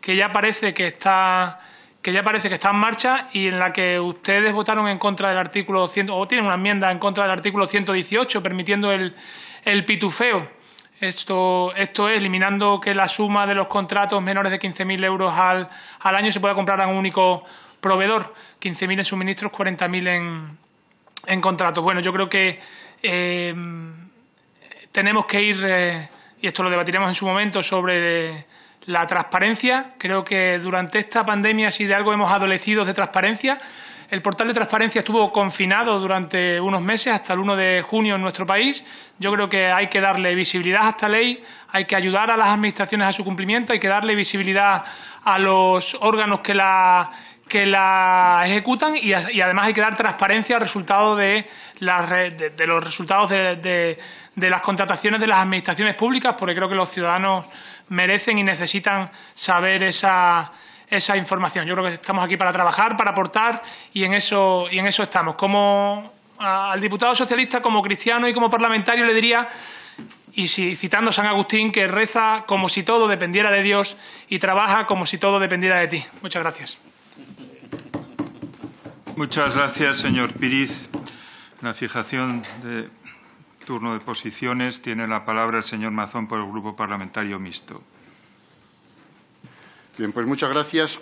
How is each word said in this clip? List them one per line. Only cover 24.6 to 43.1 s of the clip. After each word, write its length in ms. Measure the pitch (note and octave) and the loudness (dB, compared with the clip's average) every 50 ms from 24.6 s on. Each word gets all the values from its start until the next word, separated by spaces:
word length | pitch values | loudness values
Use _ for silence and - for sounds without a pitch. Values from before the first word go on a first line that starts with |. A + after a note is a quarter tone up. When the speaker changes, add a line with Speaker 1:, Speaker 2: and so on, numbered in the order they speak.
| - - - - - _ | -20 -20 -20 -20 -20 _
Speaker 1:
tenemos 340 | _ G3+ G3 G3+ G#3+ G#3+ - | _ 0 2 4 2 2 0
que 160 | - - G3+ | 2 0 2
ir, 220 | G#3 G#3 G#3 F#3+ F#3+ | 2 2 0 0 0
eh, 440 | G3 F#3 F3+ F3+ F3 E3+ E3 D#3 D3 - - - - _ _ | 0 2 2 2 0 -2 -4 -8 -12 -18 -20 -20 -20 _ _
y 60 | - F#3+ | -6 -6
esto 160 | E3+ - F#3 | -2 -2 -2
lo 60 | F#3 | 0
debatiremos 380 | F3+ F3 F3 E3+ F3+ F#3+ G3 F3+ | 0 0 0 0 0 0 0 0
en 80 | F3+ | -2
su 100 | - G3+ | -2 -2
momento, 380 | F#3+ F#3 G3 G#3 G#3 F#3 G3+ F3 | 0 0 0 0 0 -2 -2 -2
sobre 840 | - G3 F#3 F3+ F#3 F3+ F3 E3+ E3+ E3+ E3+ D#3+ D#3+ D#3+ D#3 D3 _ _ - - - _ _ - - | -2 -2 -2 0 0 0 0 0 0 0 0 -2 -4 -8 -12 -16 _ _ -20 -20 -20 _ _ -12 -4
la 200 | F3+ E3+ E3+ E3+ | -2 -2 0 0
transparencia. 840 | F3+ F3+ D#3+ - - F#3 F#3+ G#3+ A3+ - - B3 B3+ C4 C4 - - - | 0 -2 -2 0 0 2 2 2 0 0 2 2 2 0 -2 -6 -12 -8
Creo 280 | - F#3 F#3+ G3 F#3+ | -4 -2 -2 -2 -2
que 340 | - G3+ F#3+ F#3 F#3 F3+ F3 | 0 0 2 2 2 2 0
durante 400 | E3+ F#3 F#3 F#3 F3+ E3 - G#3+ | -2 -2 -2 -2 -2 0 -2 -2
esta 260 | G3+ - - A3+ G#3+ | -2 0 0 0 2
pandemia, 460 | G#3 G#3 G3+ G3+ G#3+ A3 G#3+ G#3+ G#3 | 2 0 2 2 2 2 2 2 0
si 140 | - - G#3+ | 0 0 0
de 100 | G3 G3 | 2 2
algo 160 | G3+ G#3 G#3+ | 2 2 2
hemos 180 | G#3 G#3 G#3 F3 | 2 2 2 2
adolecido, 520 | G3 G3+ G3 F#3+ F#3+ F3+ - G#3+ G#3+ G#3+ | 2 2 2 2 0 0 0 0 0 2
es 60 | G3+ F#3 | 2 0
de 60 | F#3+ | 0
transparencia. 640 | G3 G3 E3 - F#3+ F#3 G3+ A3+ G#3+ - C4 C#4 C#4 - - - - - - - - - - | -2 -2 0 0 0 2 2 0 0 -2 -2 -2 -2 -6 -18 -18 -18 -20 -20 -20 -20 -10 -8
El 140 | - F#3+ D#3+ | -8 -2 -2
portal 240 | G3+ F#3 - A3 A#3 | -2 0 0 0 0
de 80 | A#3 | 2
transparencia 440 | A3+ G#3+ - - A3 A3 A3 - A3+ | 0 0 0 2 2 2 2 0 -2
estuvo 320 | G3 - G#3+ A#3 G#3+ G3 | -2 2 2 2 2 2
confinado 680 | G#3 G#3+ G3+ F#3+ - - G3 F#3 G3 G#3+ A#3+ A#3 G#3+ G3 | 2 0 0 0 0 -2 0 2 2 2 2 0 0 0
durante 600 | F#3+ F#3 F#3+ F#3 F3+ D#3 - F#3 F3+ F3+ E3+ F3 | 0 0 0 -2 -2 -2 -2 0 0 2 0 0
unos 220 | F3+ G3 G3 F#3 | 0 0 -2 -2
meses, 320 | F3 F#3+ A3 A3 - C4 A3+ | 0 0 -2 0 0 0 -2
hasta 200 | G3 - - F#3 | -2 -2 -2 -2
el 60 | F3+ | -2
uno 160 | G3 G3+ G3+ | 0 0 0
de 280 | F#3+ F#3+ F#3 F#3 F3+ E3+ | 2 2 2 2 0 0
junio 320 | - A3 A3 A3 G#3+ G3+ | 0 0 2 2 2 0
en 60 | F#3+ | 0
nuestro 220 | F#3 F#3+ F#3 - F#3 | -2 -4 -4 -6 -2
país. 400 | E3+ F#3+ G3+ A#3 C4+ C#4+ - - - - - - - _ _ | 0 2 2 2 0 0 -4 -10 -16 -20 -20 -20 -20 _ _
Yo 120 | F#3+ G3 | -2 -2
creo 160 | G#3 G#3 G3+ F#3+ | 0 0 0 0
que 200 | F#3 G3 F#3 F#3 | 2 2 2 4
hay 200 | F#3 F#3 G3+ G3 | 2 2 0 0
que 140 | - G3+ | 0 2
darle 320 | G3 G3 F#3+ G3 F#3 F3+ F3 | 2 2 2 2 0 0 2
visibilidad 540 | F3+ F3+ - - F#3 E3+ F3+ F#3 G#3 G#3+ A3 | 2 0 0 -2 -2 0 2 2 4 2 2
a 20 | |
esta 180 | A3 A3 A3 G#3 | 2 0 0 2
ley, 360 | G#3 A3 A#3 B3 B3 A#3+ - - - - - - | 2 4 2 2 0 -4 -10 -20 -20 -20 -20 -4
hay 140 | - F#3+ F3+ | -4 -4 -2
que 100 | F#3 G3+ | 2 0
ayudar 360 | F#3+ F#3 F#3 F#3 G3+ G#3+ A3+ | 0 2 2 2 2 2 2
a 40 | A3+ | 2
las 120 | A3+ A3 G3+ | 4 4 4
administraciones 600 | G#3 G#3 G#3 G#3 G3 - G3+ F#3 - G#3+ G3+ | 4 2 2 -2 0 -2 -2 0 0 0 2
a 40 | F#3+ | 0